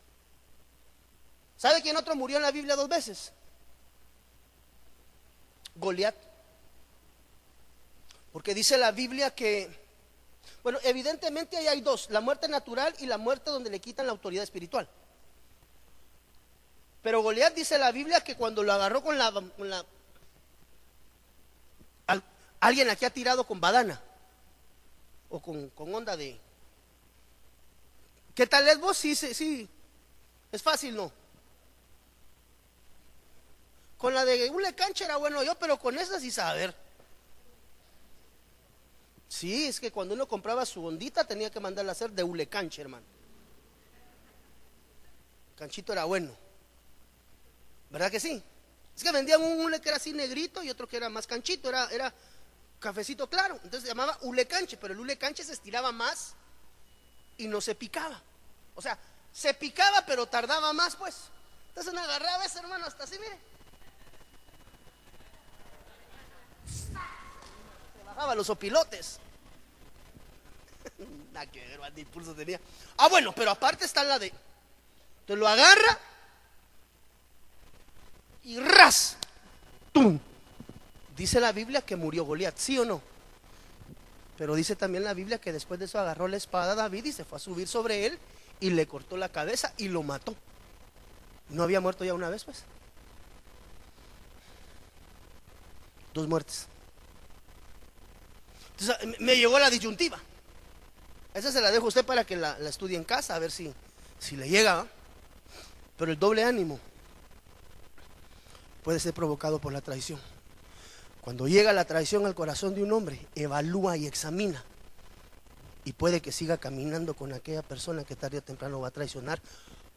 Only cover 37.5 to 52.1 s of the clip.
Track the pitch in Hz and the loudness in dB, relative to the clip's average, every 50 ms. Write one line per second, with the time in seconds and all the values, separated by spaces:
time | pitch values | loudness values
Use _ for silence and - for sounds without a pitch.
37.5 | - - - - - - - _ - - - - - - - - - - _ - | -20 -20 -20 -20 -20 -20 -20 _ -20 -20 -20 -20 -20 -20 -20 -20 -20 -20 _ -20
38.5 | - - _ - _ _ - _ - - - _ _ - - - - - 165 180 | -20 -20 _ -20 _ _ -20 _ -20 -20 -20 _ _ -20 -20 -16 -12 -10 -6 -4
39.5 | 214 277 311 277 - - 254 226 - 208 185 185 208 247 269 - 226 196 180 214 | -2 -2 -2 -4 -4 -6 -8 -8 -6 -6 -6 -4 -4 -4 -4 -4 -4 -6 -4 -4
40.5 | 233 254 254 - - 190 165 165 160 165 220 285 - 339 311 - 214 208 214 220 | -2 -2 -2 -4 -6 -8 -8 -8 -8 -8 -8 -4 -2 -2 -2 -2 -4 -6 -8 -8
41.5 | - 220 202 190 196 202 196 196 175 - 233 226 208 190 175 175 175 165 147 - | -8 -8 -8 -8 -6 -6 -6 -6 -6 -6 -8 -6 -4 -4 -4 -2 -2 -4 -6 -4
42.5 | - 202 185 156 - 151 143 131 127 120 - - - - - - - - - - | -4 -6 -6 -6 -8 -12 -14 -14 -16 -18 -20 -20 -20 -20 -20 -20 -20 -20 -20 -20
43.5 | - - - - - _ - - - - - - - - - - - - - - | -20 -20 -20 -20 -20 _ -20 -20 -20 -20 -20 -20 -20 -20 -20 -20 -20 -20 -20 -20
44.5 | - - - - - - - _ _ - - - - - - - _ - - - | -20 -20 -20 -20 -20 -20 -20 _ _ -20 -20 -20 -20 -20 -20 -20 _ -20 -20 -20
45.5 | - - 151 143 - 202 180 - 208 180 160 165 190 185 165 135 113 - - - | -20 -18 -16 -14 -12 -10 -6 -4 -2 -2 0 0 0 0 0 -4 -8 -14 -20 -20
46.5 | - - - - - - - - - - - - _ - _ - - - - - | -20 -20 -20 -20 -20 -20 -20 -20 -20 -20 -20 -20 _ -20 _ -20 -20 -20 -20 -20
47.5 | - - - - - - - - 143 151 180 196 202 208 - 330 294 196 - - | -20 -20 -20 -20 -20 -20 -18 -12 -6 -4 -2 -2 -2 -2 -4 -6 -6 -8 -10 -16
48.5 | - - - - - - - - - - - 349 311 277 269 294 311 320 320 330 | -20 -20 -20 -20 -20 -20 -20 -20 -14 -6 -2 0 0 0 4 6 6 6 6 4
49.5 | 330 320 320 330 320 311 - 302 294 277 - 311 294 302 277 254 254 285 339 349 | 0 0 0 0 -2 -2 -2 -2 -2 -2 -4 -6 -6 -4 -4 -4 -4 -4 -6 -6
50.5 | - 370 349 269 247 - 247 - 240 240 233 226 214 220 - - 240 247 - 339 | -8 -10 -10 -10 -10 -10 -10 -10 -8 -6 -6 -6 -8 -10 -8 -8 -8 -6 -4 -4
51.5 | 370 269 - 254 254 262 247 - 226 240 262 254 | -6 -4 -4 -2 -2 -2 -2 -2 -4 -4 -6 -6